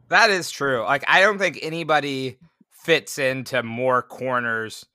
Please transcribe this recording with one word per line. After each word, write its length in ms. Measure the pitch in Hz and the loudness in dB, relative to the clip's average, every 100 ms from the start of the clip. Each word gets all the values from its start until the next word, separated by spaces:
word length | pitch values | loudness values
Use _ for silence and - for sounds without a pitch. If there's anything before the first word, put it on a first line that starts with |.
| _ | _
That 200 | 180 220 | 2 4
is 220 | 196 156 | 2 -2
true. 300 | - 139 127 | -4 0 0
Like, 200 | 104 139 - | 0 0 4
I 140 | 165 | 4
don't 160 | 196 202 | 4 4
think 220 | 190 123 | -2 -4
anybody 800 | 156 165 160 151 143 135 131 123 _ _ _ | -8 -6 0 0 0 -4 -6 -10 _ _ _
fits 480 | _ - 156 - - | _ 0 0 0 -2
into 440 | 131 131 123 127 | -2 -2 -2 -4
more 380 | 117 113 127 127 | -4 -2 0 0
corners. 840 | - - 127 123 117 113 110 - - | 0 -8 -4 -2 -2 -4 -6 -12 -20